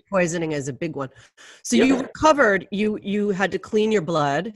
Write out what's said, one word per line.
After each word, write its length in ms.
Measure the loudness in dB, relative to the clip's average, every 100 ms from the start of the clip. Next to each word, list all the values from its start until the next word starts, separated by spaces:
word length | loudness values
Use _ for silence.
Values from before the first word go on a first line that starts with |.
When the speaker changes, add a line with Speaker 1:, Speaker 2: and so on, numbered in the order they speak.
| -2
Speaker 1:
poisoning 420 | 0 0 -2 -4
is 160 | -4 -6
a 60 |
big 220 | -8 -8 -8
one. 140 | -10 -12 -20 _ -20 -18
So 120 | -2 2
you 200 | 4 2
Speaker 2:
Yeah. 60 |
Speaker 1:
recovered. 640 | -2 0 2 4 4 2 -2
You, 280 | -2 -2 -2
you 280 | -4 -2 -2
had 220 | 0 -2
to 80 | -2
clean 320 | -2 0 2
your 100 | 0
blood. 520 | 0 0 0 0 -4